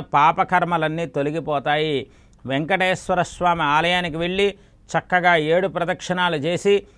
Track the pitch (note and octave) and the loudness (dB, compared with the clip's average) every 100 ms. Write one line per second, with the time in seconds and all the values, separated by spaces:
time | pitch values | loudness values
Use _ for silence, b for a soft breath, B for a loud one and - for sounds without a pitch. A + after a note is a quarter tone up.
0 | - C#3+ D#3 E3 F3+ F#3 F3 E3+ D#3 D#3+ | 0 4 4 4 2 2 2 0 -2 -4
1 | E3 C#3+ C#3+ D3+ C#3+ C#3+ D3 D3+ D#3 C#3 | -4 -4 -4 -4 -4 -4 0 -2 0 -2
2 | A2 b b b A#2+ C3+ D#3+ F#3+ F#3 F#3 | -6 b b b -6 -4 -2 0 0 -2
3 | - F3+ E3 - F3+ E3+ D3 D3+ E3+ F3+ | -2 -2 -2 -2 0 2 2 2 2 0
4 | F3 D#3 F3 F#3+ G3+ G3 b b - D#3+ | -2 -4 -4 0 -2 -2 b b -4 -4
5 | - F3+ F3 E3+ D3+ E3+ F#3 F3+ E3+ F3 | 0 2 4 2 2 2 0 -2 -4 -4
6 | - F3+ F3+ D#3+ D3+ F3 G3+ G3+ - | -4 -2 0 -2 -2 -2 2 0 -2